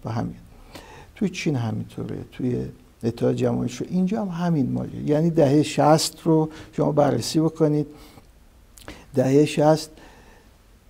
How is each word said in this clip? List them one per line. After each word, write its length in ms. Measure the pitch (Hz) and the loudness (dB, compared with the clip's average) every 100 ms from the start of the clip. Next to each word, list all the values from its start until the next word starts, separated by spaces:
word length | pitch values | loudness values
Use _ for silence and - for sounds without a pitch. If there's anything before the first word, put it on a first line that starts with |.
و 60 | - | -8
همین. 240 | 113 117 - - - - - - - - - | -6 -6 -10 -20 -20 -20 -20 -20 -20 -16 -6
توی 120 | 196 | -6
چین 280 | - 170 135 | -4 -4 -2
همینطوره، 600 | 110 107 113 - 110 98 - | -2 -6 -8 -12 -10 -10 -12
توی 320 | - 127 123 127 - - _ | -6 -4 -4 -6 -12 -20 _
اتحاد 300 | 117 117 127 | -6 -2 -2
جماهیر 360 | 123 123 123 123 | 0 0 -2 -4
شوروی، 240 | - - | -6 -4
اینجا 300 | 180 185 220 | -2 0 -2
هم 220 | 202 170 175 | -4 -4 -2
همین 260 | 160 127 | 0 0
ماجرا. 280 | 127 123 117 | -2 -6 -6
یعنی 300 | 139 147 170 | -2 0 2
دههٔ 320 | 165 139 147 | 2 4 4
شصت 580 | 143 - 143 156 - - | 2 2 4 4 2 -4
رو 280 | 165 156 156 - - | 2 2 2 -6 -10
شما 200 | - 147 | -2 0
بررسی 480 | 147 143 127 - 160 | 2 2 2 -2 0
بکنید. 460 | 156 160 156 151 147 - - - - - - _ _ - - - - | 0 2 0 0 -2 -8 -20 -20 -20 -20 -20 _ _ -20 -20 -20 -6
دههٔ 300 | 131 131 139 | -2 4 4
شصت 460 | 147 - 151 156 - - - - - - _ _ _ _ | 4 4 4 2 0 -16 -20 -20 -20 -20 _ _ _ _